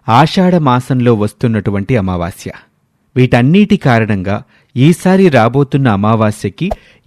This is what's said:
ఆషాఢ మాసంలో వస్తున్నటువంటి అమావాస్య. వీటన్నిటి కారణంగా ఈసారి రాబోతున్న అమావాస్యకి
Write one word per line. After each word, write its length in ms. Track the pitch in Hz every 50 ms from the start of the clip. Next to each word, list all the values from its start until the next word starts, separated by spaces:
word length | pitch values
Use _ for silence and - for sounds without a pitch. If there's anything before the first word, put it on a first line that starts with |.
| - -
ఆషాఢ 480 | 110 123 151 156 - 196 185 180 180
మాసంలో 560 | 175 156 135 123 127 127 - 131 127 120 120 117
వస్తున్నటువంటి 800 | 104 104 107 - - - 120 113 107 95 107 98 98 101 - 131 113
అమావాస్య. 540 | 95 95 90 87 87 87 - - - 95 - - - _ _ _ _ _ _ _ _ _ -
వీటన్నిటి 600 | 127 127 127 127 120 120 135 165 202 214 - 214 180
కారణంగా 580 | - 143 120 113 110 104 110 98 90 95 101 110 - _ _ _ _ _ -
ఈసారి 520 | 120 127 156 175 - - 185 185 185 196 180
రాబోతున్న 580 | 139 123 110 117 120 139 143 131 - 143 135 127
అమావాస్యకి 760 | 104 98 101 107 113 110 110 107 104 - - 101 - - 156 190 - - _ _ _ _ -